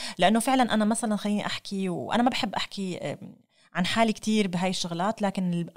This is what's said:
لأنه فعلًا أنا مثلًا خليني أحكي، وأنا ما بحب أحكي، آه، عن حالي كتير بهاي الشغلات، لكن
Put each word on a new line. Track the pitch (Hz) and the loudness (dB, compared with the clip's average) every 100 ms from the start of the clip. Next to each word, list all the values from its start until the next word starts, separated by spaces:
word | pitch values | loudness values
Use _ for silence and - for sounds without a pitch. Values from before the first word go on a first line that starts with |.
| - - | -10 2
لأنه | - 220 | 4 4
فعلًا | 269 262 240 | 4 4 4
أنا | 214 214 | 2 2
مثلًا | 226 226 208 | 2 0 -2
خليني | 208 208 - | 0 -2 -2
أحكي، | - - 196 190 | -6 -6 -4 -2
وأنا | 170 - 214 | -4 -2 2
ما | 247 | 2
بحب | 233 214 190 | 2 -2 -4
أحكي، | - - 190 170 | -6 -6 -6 -6
آه، | - - - - _ _ _ | -6 -8 -12 -18 _ _ _
عن | 165 180 | -2 0
حالي | 226 226 | 2 2
كتير | 214 - 220 196 | 2 0 2 2
بهاي | 175 185 | 0 0
الشغلات، | 185 180 170 190 220 | -2 -4 -2 -2 0
لكن | 202 196 180 170 170 | -2 0 0 0 -2